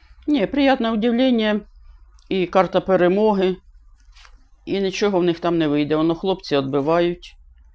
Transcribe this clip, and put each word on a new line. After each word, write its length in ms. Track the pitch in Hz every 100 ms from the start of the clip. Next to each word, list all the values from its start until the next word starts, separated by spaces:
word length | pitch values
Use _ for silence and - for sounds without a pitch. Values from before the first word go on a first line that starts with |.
| - - -
Не, 200 | 294 185
приятное 440 | 285 277 262 226
удивление. 720 | 220 240 233 262 233 214 208 - - - - - - -
І 180 | 190 170
карта 340 | 185 175 185
перемоги. 760 | 180 185 175 190 214 196 185 185 - - - _ - - - - _ _ -
І 160 | 190
нічого 380 | 190 185 208 190
в 40 |
них 160 | 175 165
там 180 | 175 170
не 100 | 156
вийде. 280 | 147 147 156
Воно 200 | 160 165
хлопці 420 | 190 185 - 143
відбивають. 800 | 135 139 139 170 175 175 - - - - -